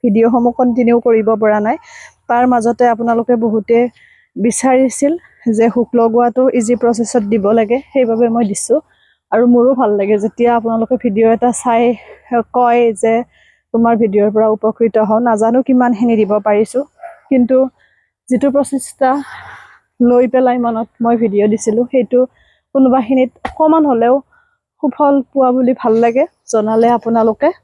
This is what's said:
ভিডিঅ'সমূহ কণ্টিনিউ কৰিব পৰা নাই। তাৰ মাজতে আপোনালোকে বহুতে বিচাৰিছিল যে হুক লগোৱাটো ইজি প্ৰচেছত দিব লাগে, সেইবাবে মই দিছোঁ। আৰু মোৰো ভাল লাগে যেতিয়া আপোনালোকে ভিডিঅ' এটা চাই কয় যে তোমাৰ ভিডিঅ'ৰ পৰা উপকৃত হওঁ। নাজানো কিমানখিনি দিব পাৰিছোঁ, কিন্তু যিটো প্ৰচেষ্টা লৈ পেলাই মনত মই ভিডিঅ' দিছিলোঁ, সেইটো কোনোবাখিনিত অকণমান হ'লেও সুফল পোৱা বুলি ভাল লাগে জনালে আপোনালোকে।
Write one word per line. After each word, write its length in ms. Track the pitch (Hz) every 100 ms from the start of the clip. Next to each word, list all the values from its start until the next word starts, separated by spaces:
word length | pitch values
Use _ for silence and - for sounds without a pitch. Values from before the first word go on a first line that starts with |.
ভিডিঅ'সমূহ 480 | - 202 226 240 240
কণ্টিনিউ 440 | 240 254 240 233 240
কৰিব 280 | 240 226 214 220
পৰা 180 | 214 214
নাই। 160 | 208 302 - - - _ _
তাৰ 180 | 240 254
মাজতে 380 | 247 226 226 247
আপোনালোকে 460 | 226 233 226 233 247
বহুতে 420 | 226 220 202 233 247 _ _ _ _ -
বিচাৰিছিল 760 | 214 - 262 254 262 - 285 339 _ _ -
যে 200 | 214 226
হুক 200 | 240 226
লগোৱাটো 480 | 240 233 226 240 233 262
ইজি 240 | 247 220 240
প্ৰচেছত 460 | 233 226 226 247
দিব 220 | 202 226 190
লাগে, 280 | 226 214 247 -
সেইবাবে 360 | 277 240 226 240
মই 160 | 226
দিছোঁ। 340 | 220 202 - 285 - _ _ _ _
আৰু 120 | 220 247
মোৰো 240 | 240 240
ভাল 160 | 262 233 208
লাগে 200 | 196 208
যেতিয়া 320 | 208 - 240
আপোনালোকে 420 | 240 226 226 226 254
ভিডিঅ' 360 | 240 196 226
এটা 180 | 226 247
চাই 300 | 233 254 233 240 226 - - _ 240 226
কয় 300 | 247 247 240 233
যে 220 | 214 226 226 247 _ _ _ _
তোমাৰ 200 | 226 233 233
ভিডিঅ'ৰ 340 | 220 202 202
পৰা 180 | 214 220
উপকৃত 460 | 214 214 - 233 220
হওঁ। 220 | 208 220
নাজানো 380 | 240 220 226 247
কিমানখিনি 520 | 262 254 247 214 240 226
দিব 160 | 202 208
পাৰিছোঁ, 460 | 208 208 214 247 285 _ - - _
কিন্তু 300 | 262 240 262 262 _ _ _ _ _ _
যিটো 200 | 247 277
প্ৰচেষ্টা 600 | 269 277 269 - - 262 277 269 - - - - - _ _
লৈ 240 | 240 247 254
পেলাই 280 | 254 254 247
মনত 300 | 240 226 226 _
মই 140 | 233 233
ভিডিঅ' 340 | 226 202 214
দিছিলোঁ, 340 | 214 - 214 247
সেইটো 340 | 269 220 247 254 _ _ _ _
কোনোবাখিনিত 560 | 277 262 254 220 262 254 _
অকণমান 380 | - - 311 320 294
হ'লেও 280 | 240 233 277 - _ _ _ _ _
সুফল 320 | 285 - 285 277
পোৱা 260 | 247 269 254
বুলি 220 | 254 247
ভাল 220 | 262 240 220
লাগে 260 | 233 233 320 _ _
জনালে 420 | 220 214 220 233
আপোনালোকে। 600 | 233 233 226 226 220 294 370